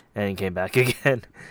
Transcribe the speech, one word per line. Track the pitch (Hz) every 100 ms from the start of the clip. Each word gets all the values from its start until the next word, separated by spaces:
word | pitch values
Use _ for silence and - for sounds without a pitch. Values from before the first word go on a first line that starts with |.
| _
and | - 101 95
came | 95
back | 87 92 127
<laughs> |
again. | 127 - 143 127 - - -